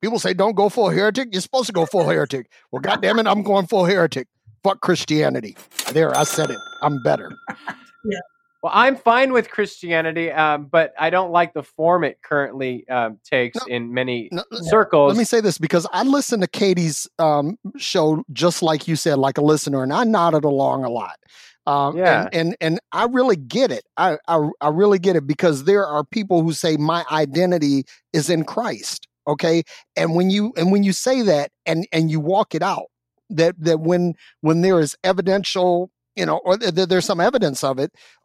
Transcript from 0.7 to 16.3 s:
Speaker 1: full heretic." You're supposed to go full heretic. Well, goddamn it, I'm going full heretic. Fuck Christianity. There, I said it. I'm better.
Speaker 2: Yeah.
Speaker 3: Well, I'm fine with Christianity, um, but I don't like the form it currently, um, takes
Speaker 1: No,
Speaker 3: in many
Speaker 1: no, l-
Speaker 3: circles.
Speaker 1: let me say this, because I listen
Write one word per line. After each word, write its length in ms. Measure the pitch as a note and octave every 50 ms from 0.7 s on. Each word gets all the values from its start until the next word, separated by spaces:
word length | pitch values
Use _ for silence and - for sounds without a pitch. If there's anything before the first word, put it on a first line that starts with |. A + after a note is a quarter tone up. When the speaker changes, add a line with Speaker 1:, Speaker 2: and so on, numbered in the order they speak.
Speaker 1:
full 180 | - B3 A3 F#3
heretic." 400 | E3 E3 G3 G#3+ G#3 B3 C4+ A#3+ G3
You're 100 | F#3 F3+
supposed 240 | - - C4 B3+
to 60 | F#3+ A3
go 120 | F3+ E3
full 220 | D#3 - G3 E3 D3+
heretic. 420 | E3 D#3+ D3 C#3 - C3+ A#2+ _ _ _ _ _ -
Well, 80 | C3
goddamn 380 | C3+ F#3+ G3+ G#3 F#3+ F#3 G#3 A3+
it, 60 | A3 G#3+
I'm 140 | F#3+ G#3 G3+
going 240 | G3+ G3+ G3 F#3+ E3
full 160 | - G3 F#3
heretic. 420 | E3+ G3+ F#3+ E3+ D#3+ - C3+ B2+ _ _ _ _ - - _ _
Fuck 160 | G3 F#3+ -
Christianity. 760 | - - F3+ D#3 - - D#3 D#3 D3+ C#3+ C3 C3 A2+ G#2 - - - _ _ - - - A#2+
There, 240 | D3+ D#3+ D3 B2+
I 80 | C3 D3+
said 260 | D3+ - - D#3 C#3+
it. 80 | C3 - - - - - -
I'm 180 | D3 D3 C3+ A#2
better. 280 | - D3 - - - - - - - - - - - - - - _ _ _ _
Speaker 2:
Yeah. 140 | - G3 F3+ F3+ _ _ _ _ _ _ _ -
Speaker 3:
Well, 100 | - -
I'm 220 | G3 A#3 C4 C4+
fine 360 | - - A#3+ A3+ A#3+ C4+ C4+ B3+
with 180 | A#3+ A3 -
Christianity, 800 | - - G#3 F#3+ - - - F3 E3+ E3 D#3+ D#3+ D#3 E3+ E3 E3 C#3
um, 340 | D#3 D#3 D#3 D3+ D3 D3
but 260 | C#3 - E3 D#3+ C3+ - -
I 120 | D#3 E3
don't 200 | E3+ F#3 F#3+ F3
like 220 | E3 F3 E3+ E3+ _
the 100 | D#3 C#3
form 400 | - _ - D#3+ E3 F3 F3+ E3
it 140 | C#3 - _ _
currently, 680 | - D3+ D3 C#3 C3 G#2 C3+ C3+ B2+ B2+ B2 - -
um, 300 | B2+ B2 A#2 A2+ A2 G2 _
takes 340 | - - C3 B2 A#2+ - A3+ B3+
Speaker 1:
No, 80 | - B2
Speaker 3:
in 180 | A#2+ A#2+ A#2 A#2+
many 360 | B2+ B2+ B2+ B2 A#2+ A2+ - -
Speaker 1:
no, 120 | E3+ - _ -
l- 100 | - F3
Speaker 3:
circles. 440 | E3 - A3 G#3 - - D#3 C#3+ C#3 F#3+
Speaker 1:
let 60 | A3+
me 60 | A#3+
say 160 | - - A#3
this, 180 | G#3+ G#3 D#3+ -
because 280 | D#3+ D#3+ - F3 D#3 D#3+ -
I 120 | F3+ A3+
listen 360 | C4+ C4+ C#4+ C4+ -